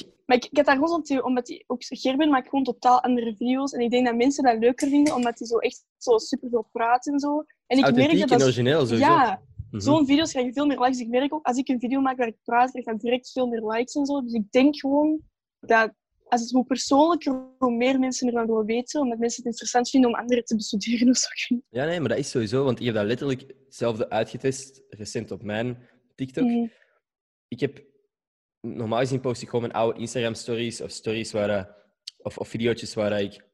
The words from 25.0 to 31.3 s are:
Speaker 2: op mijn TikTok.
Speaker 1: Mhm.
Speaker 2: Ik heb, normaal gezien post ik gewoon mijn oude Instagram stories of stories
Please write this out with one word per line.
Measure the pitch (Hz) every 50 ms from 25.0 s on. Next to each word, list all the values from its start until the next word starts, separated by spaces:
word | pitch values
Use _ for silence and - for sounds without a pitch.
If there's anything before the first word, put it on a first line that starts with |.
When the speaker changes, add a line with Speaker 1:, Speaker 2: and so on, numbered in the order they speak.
| 104 - - 120 107 -
Speaker 2:
op | 104 90
mijn | - 104 104 110 120 123 120 123 - _ _ _ _ _ _
TikTok. | - 135 131 - 160 254
Speaker 1:
Mhm. | 240 233 233 233 226 _ _ _ _ _ _ _ _ _ _ _ _ _ _ _ -
Speaker 2:
Ik | 120 -
heb, | 147 131 - - _ _ _ _ _ _ _ _ _ _ _ _ _ _ _ _
normaal | - 117 - - 113 110 113 120
gezien | 139 127 135 123
post | - 123 117 -
ik | 110 -
gewoon | - 120 117 117
mijn | -
oude | 104 117 117 - -
Instagram | 117 110 - 127 117 113 107
stories | - - 127 117 117 120 117 110 -
of | - 104
stories | - - - 113 110 113 110 -